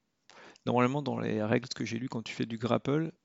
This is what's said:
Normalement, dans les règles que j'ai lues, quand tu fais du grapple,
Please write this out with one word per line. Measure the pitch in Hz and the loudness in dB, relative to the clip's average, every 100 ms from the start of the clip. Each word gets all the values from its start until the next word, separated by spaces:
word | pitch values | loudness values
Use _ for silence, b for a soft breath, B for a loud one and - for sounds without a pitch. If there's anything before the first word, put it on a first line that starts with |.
| _ _ _ b b b - | _ _ _ b b b 2
Normalement, | 120 123 143 | 4 4 2
dans | 135 117 | -2 -2
les | 113 107 | -2 0
règles | 107 120 127 | 2 2 0
que | - | -6
j'ai | 113 113 | -4 -4
lues, | 127 | -4
quand | 120 | -6
tu | 110 | -6
fais | - 117 | -4 -4
du | 117 | -2
grapple, | 117 120 - 147 160 - | 2 2 2 0 -2 -6